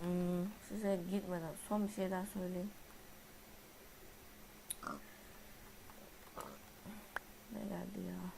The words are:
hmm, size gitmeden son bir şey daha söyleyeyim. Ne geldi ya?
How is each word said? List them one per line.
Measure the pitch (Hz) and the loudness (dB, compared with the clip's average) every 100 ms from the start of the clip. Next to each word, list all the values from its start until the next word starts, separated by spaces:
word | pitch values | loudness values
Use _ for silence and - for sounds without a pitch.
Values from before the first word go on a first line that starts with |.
hmm, | 175 180 180 180 185 214 - | 4 6 8 6 4 0 -4
size | 202 202 190 175 | 2 6 6 6
gitmeden | 196 185 180 165 - - | 2 4 2 0 -2 4
son | 208 208 | 6 6
bir | |
şey | 208 190 | 6 4
daha | 185 196 | 4 2
söyleyeyim. | 196 180 180 196 - - - - - - - - - - - - - - - - - - - - - - 71 - - - - - - - - - - - - - - 69 71 - - - 214 - - - - - | 2 2 2 0 -2 -10 -12 -12 -12 -12 -14 -14 -14 -14 -14 -14 -12 -12 -12 -12 -12 -12 -12 -8 -4 -2 -4 -6 -12 -12 -12 -12 -12 -12 -12 -12 -12 -12 -12 -8 -4 -4 -6 -12 -10 -8 -8 -4 -4 -4 -8 -8
Ne | 214 | -4
geldi | 202 175 180 202 180 | 0 0 0 -2 -2
ya? | 180 180 | 0 -2